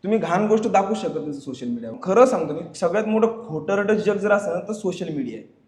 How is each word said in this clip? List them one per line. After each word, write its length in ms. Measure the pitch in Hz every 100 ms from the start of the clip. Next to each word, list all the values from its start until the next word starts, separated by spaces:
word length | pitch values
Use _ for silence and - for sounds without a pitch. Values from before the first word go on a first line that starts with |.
तुम्ही 160 | 190 220
घाण 280 | 165 180 214
गोष्ट 200 | 220 220
दाखवू 260 | 196 196
शकत 260 | 214 165 151
नाही 140 | 147
सोशल 340 | 139 139 123 123
मीडियावर. 300 | 117 113 113
खरं 220 | 185 214
सांगतो 280 | 254 185 151
मी, 80 | 151 -
सगळ्यात 300 | - 175 202
मोठं 420 | 214 220 220 - -
खोटरट 440 | 151 - 196 202
जग 260 | 208 208 196
जर 140 | 190
असेल 220 | - 175
ना, 60 | 175
तर 140 | 196
सोशल 360 | 214 185 - 165
मीडिया 300 | 147 123 110
आहे. 140 | - _